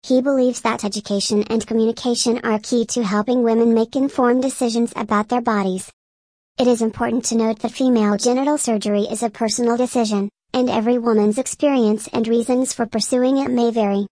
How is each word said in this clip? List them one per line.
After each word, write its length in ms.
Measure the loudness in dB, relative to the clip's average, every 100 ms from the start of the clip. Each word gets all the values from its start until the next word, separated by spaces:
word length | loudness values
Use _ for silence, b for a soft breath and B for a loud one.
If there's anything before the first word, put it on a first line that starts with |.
He 180 | 2 0
believes 400 | 2 2 0 0
that 240 | -4 -4 -6
education 560 | -8 -4 -4 0 -2 0
and 160 | -2 -2
communication 760 | 0 0 0 -4 -2 0 -2
are 160 | -2 -4
key 260 | 0 -2 0
to 160 | -2
helping 380 | -2 -2 0 2
women 320 | 2 4 4
make 220 | 4 2 0
informed 480 | -2 2 2 2
decisions 500 | 0 -2 -2 0 -2 -4
about 340 | -2 -2 0
their 120 | -2
bodies. 500 | 0 0 -2 -4 -8 _ _ _ _ _ _ 0
It 80 | 2
is 160 | 2
important 420 | 0 -2 -2 -2 -2
to 100 | 0
note 240 | 0 -2
that 120 | -6
female 440 | 0 2 4 2 2
genital 440 | 0 0 0 0
surgery 480 | 0 -2 0 -2 -2
is 140 | -4
a 60 | -6
personal 440 | -2 -4 0 0 0
decision, 540 | 0 0 0 -2 -4 _ _
and 160 | -2 0
every 300 | 0 0 0
woman's 400 | 2 2 2 0
experience 680 | -4 0 0 2 2 0 -2
and 140 | -4 0
reasons 460 | 0 2 0 0
for 120 | -4 -4
pursuing 540 | -2 0 0 2 2
it 100 | 0
may 220 | 0 0
vary. 340 | 2 0 0 -4